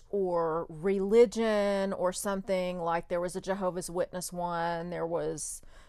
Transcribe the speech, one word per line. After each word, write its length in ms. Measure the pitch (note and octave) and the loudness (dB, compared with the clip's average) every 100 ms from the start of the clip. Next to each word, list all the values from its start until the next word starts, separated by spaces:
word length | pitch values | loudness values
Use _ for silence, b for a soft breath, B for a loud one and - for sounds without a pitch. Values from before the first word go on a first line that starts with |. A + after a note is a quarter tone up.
| - | -6
or 560 | G3+ F#3 E3+ E3 E3 D#3+ | -2 0 2 2 0 -4
religion 1200 | D#3 F#3+ G3 G3 A3+ A#3+ A3 A3 G#3 G3+ G3 G3 | -2 0 2 6 8 8 6 2 2 2 2 0
or 200 | F#3+ F3+ | 0 -2
something. 640 | - G3+ F#3+ G3 F#3 F3+ F3+ | -2 -2 -4 -2 -2 -2 -2
Like, 300 | E3+ E3+ E3+ | 0 -2 0
there 120 | F3 | -2
was 140 | F3 F#3 | -2 -4
a 60 | |
Jehovah's 480 | F#3 F#3+ F#3 F3 - | -4 -2 -2 -2 -4
Witness 420 | F3+ E3+ F3+ - | -4 -4 -4 -8
one, 580 | F3 F3 E3+ E3+ E3+ F3 | -6 -4 -2 -2 -2 -4
there 160 | E3 E3 | -6 -2
was, 540 | E3 D#3 D#3 - - b b | -2 -2 -4 -8 -10 b b